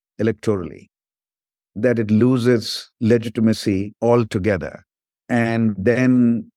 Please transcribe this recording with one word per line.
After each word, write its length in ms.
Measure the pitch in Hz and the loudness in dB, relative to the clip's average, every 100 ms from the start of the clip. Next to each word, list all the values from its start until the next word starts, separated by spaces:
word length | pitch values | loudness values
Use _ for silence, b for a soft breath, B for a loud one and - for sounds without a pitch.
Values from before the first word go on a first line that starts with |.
| _ - | _ -4
electorally 640 | 110 107 - 101 82 50 - _ _ _ _ _ _ _ _ - | -4 -2 -2 -4 -4 -12 -20 _ _ _ _ _ _ _ _ -4
that 220 | 123 117 | -2 0
it 140 | 107 | 0
loses 800 | 107 123 127 120 120 104 - - - | 2 2 2 2 0 -2 -12 -14 -4
legitimacy 960 | 110 120 110 113 113 107 - 98 104 - | 0 2 0 0 0 0 -2 -4 -4 -2
altogether. 840 | 117 120 113 104 95 95 78 - _ _ _ _ - | 2 2 2 -2 -2 -2 -4 -14 _ _ _ _ -4
And 440 | 120 113 117 113 98 | -2 0 0 0 0
then 760 | 95 120 127 127 120 117 - | 0 2 2 4 2 0 -6